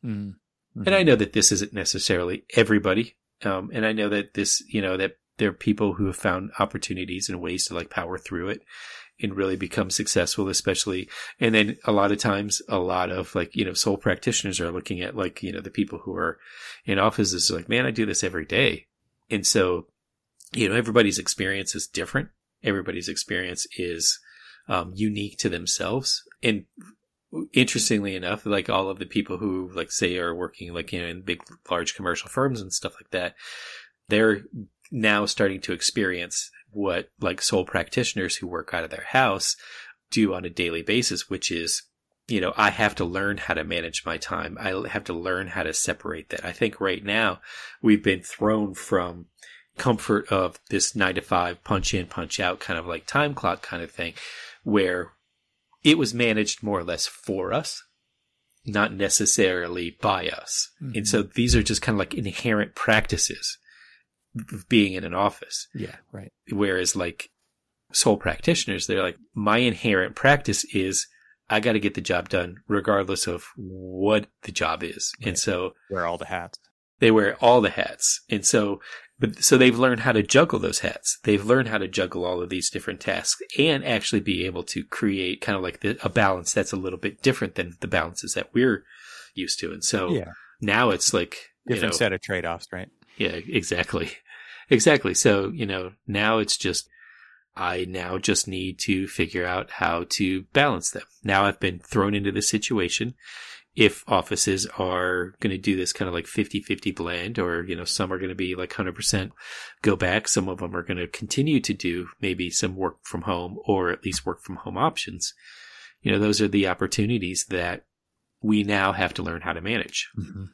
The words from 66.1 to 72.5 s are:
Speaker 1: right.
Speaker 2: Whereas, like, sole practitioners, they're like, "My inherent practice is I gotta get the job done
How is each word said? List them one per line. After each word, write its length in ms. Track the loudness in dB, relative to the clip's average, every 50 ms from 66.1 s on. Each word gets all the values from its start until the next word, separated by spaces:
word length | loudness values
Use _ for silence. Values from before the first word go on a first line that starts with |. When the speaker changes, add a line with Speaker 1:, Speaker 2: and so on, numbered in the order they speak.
| -16
Speaker 1:
right. 180 | -16 -16 -16 _ _ _ -6 -2
Speaker 2:
Whereas, 420 | 0 2 2 2 2 2 0 0
like, 360 | 0 -2 -4 -4 _ -14 -16 _ _ _ _ _ _ _ _ _ _ _ _ 0
sole 260 | 4 6 6 4 4
practitioners, 680 | 2 -2 -2 0 2 2 2 2 2 -2 -4 -4 -2
they're 160 | 0 0 0 0
like, 140 | 0 -2 -6 -16 _ _
"My 240 | -2 2 4 4 4
inherent 560 | 4 2 2 0 0 2 4 4 2 0 -4
practice 500 | 2 6 6 6 6 4 0 -2 -2 -2 -2 0
is 320 | 0 0 0 0 -2 -4 -4 _ _ _ _ _ _ _ _
I 120 | 0 2
gotta 200 | 4 4 2 4
get 140 | 2 0 -2
the 60 | -2
job 280 | -2 0 0 0 0 0
done 300 | 0 -2 0 -2